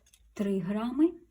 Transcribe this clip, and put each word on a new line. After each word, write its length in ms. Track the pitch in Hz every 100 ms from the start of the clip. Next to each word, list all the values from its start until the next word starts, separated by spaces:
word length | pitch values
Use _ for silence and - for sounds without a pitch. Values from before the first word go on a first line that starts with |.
| _ - -
три 260 | - 202 190
грами. 540 | 170 208 240 269 339 - -